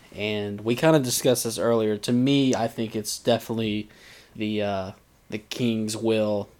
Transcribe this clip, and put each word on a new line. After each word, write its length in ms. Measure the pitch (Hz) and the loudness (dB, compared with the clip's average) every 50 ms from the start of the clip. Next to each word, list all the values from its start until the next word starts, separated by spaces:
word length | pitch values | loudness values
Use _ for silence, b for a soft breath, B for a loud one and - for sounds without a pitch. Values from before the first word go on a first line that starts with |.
| b b - | b b -10
And 480 | 95 104 107 107 104 104 104 104 101 | -6 -4 -4 -2 -2 -4 -4 -6 -4
we 120 | 104 113 123 | -2 -2 0
kinda 240 | 120 160 160 160 151 | 2 4 4 4 4
discussed 460 | 131 123 - - - 135 123 - - | 4 0 -2 0 2 2 2 2 0
this 140 | 117 110 - | -4 -4 0
earlier. 380 | 92 117 117 113 110 107 107 101 | 2 2 4 4 2 2 0 0
To 140 | - - | 0 0
me, 420 | 120 123 127 139 139 139 139 131 117 | 2 2 4 4 4 4 4 4 2
I 140 | - 117 113 | 2 0 -2
think 280 | - - 113 110 - | -4 -6 -6 -4 -4
it's 220 | 110 104 - - - | -6 -6 -6 -8 -2
definitely 680 | - 123 117 110 - - 113 113 113 107 104 107 107 B B B B B B B B B B | 0 2 2 2 0 -4 -4 -2 -2 -2 -2 -4 -6 B B B B B B B B B B
the, 280 | 113 107 107 107 104 | -6 -4 -2 -2 -2
uh, 280 | 101 101 98 95 92 95 - - _ _ _ _ _ - | -2 -2 -2 -4 -4 -8 -10 -16 _ _ _ _ _ -10
the 80 | - 107 | -10 -10
king's 580 | - - - - 123 117 113 110 110 107 107 | -10 -10 -6 -2 0 0 0 0 -2 -4 -4
will. 520 | 104 113 110 110 110 107 107 104 101 101 - - | -2 0 0 2 2 2 0 0 -2 -4 -8 -14